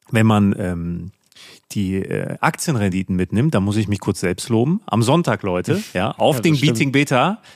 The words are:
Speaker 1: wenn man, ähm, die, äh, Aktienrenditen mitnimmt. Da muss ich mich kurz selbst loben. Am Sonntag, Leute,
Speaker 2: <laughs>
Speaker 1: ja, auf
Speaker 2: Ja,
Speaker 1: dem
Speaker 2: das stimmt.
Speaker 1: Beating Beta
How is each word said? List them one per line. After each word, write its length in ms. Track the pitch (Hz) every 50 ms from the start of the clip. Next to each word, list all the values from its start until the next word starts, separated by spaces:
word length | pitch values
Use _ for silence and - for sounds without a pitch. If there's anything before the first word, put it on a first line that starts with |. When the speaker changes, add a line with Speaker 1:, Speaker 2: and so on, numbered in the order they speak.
| _ _
Speaker 1:
wenn 140 | - 113 113
man, 280 | 110 110 104 101 98 104 -
ähm, 520 | 104 90 90 85 82 85 87 87 87 92 - _ _ _ _ - - - - - _ - -
die, 220 | 107 101 95 95
äh, 420 | 95 - - 50 50 50 - - -
Aktienrenditen 800 | - 151 165 - - - 147 117 104 98 87 95 95 - 92 90
mitnimmt. 360 | 92 - - 104 135 160 156
Da 60 | 107
muss 160 | 95 101 101
ich 140 | 110 107 90
mich 100 | 101 95
kurz 220 | - - 98 -
selbst 260 | - 87 90 - - -
loben. 320 | 117 110 120 151 175 214 -
Am 180 | - - 110 117
Sonntag, 400 | 110 143 170 170 139 113 98 -
Leute, 400 | 101 87 90 92 - 147 196 220 -
Speaker 2:
<laughs> 60 | -
Speaker 1:
ja, 180 | 90 95 120
auf 260 | - - 110 123 - 127
Speaker 2:
Ja, 40 | 110
Speaker 1:
dem 100 | 170 151
Speaker 2:
das 60 | 135
stimmt. 140 | 123 151 120
Speaker 1:
Beating 180 | 113 143 139 127
Beta 480 | 139 143 - 139 123 131 170 208 - - - -